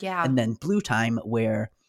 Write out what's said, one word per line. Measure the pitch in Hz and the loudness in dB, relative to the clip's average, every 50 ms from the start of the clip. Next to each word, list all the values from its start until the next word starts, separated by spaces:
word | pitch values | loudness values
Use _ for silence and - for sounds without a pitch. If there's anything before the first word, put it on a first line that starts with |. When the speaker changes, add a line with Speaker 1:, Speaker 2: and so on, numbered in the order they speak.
Speaker 1:
Yeah. | - 190 185 180 170 | -8 -6 -2 -2 0
Speaker 2:
And | 135 131 | 2 2
then | 127 113 113 117 | 2 2 0 -2
blue | - - 156 202 208 | -4 -2 0 0 0
time, | - - 120 110 113 113 117 117 | 2 0 0 2 2 2 0 -2
where | - 107 113 117 113 110 110 107 107 107 - _ _ | -2 -2 0 0 2 2 0 0 -2 -4 -8 _ _